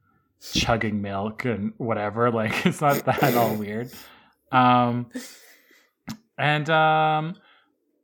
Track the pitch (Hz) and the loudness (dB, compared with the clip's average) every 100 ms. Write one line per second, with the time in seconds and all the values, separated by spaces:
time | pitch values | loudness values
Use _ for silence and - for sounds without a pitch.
0 | _ _ _ _ - - - 113 110 104 | _ _ _ _ -8 -4 0 0 0 -4
1 | 98 98 107 107 127 101 107 - 117 107 | -4 -6 -6 -6 -4 -4 -6 -6 -4 -4
2 | 104 107 120 113 107 - 180 - 147 143 | -4 0 2 2 -2 0 -2 0 0 2
3 | - 123 143 120 113 107 104 107 127 - | 0 2 2 4 2 0 -6 -6 -8 -14
4 | - - _ _ _ 127 127 123 120 120 | -20 -20 _ _ _ 4 6 6 2 -2
5 | 120 247 - - - - _ _ _ _ | -6 -14 -16 -20 -20 -20 _ _ _ _
6 | - - _ - 139 151 147 160 156 156 | -18 -18 _ -4 0 0 2 2 4 4
7 | 156 156 160 190 _ _ _ _ _ _ | 2 0 -4 -10 _ _ _ _ _ _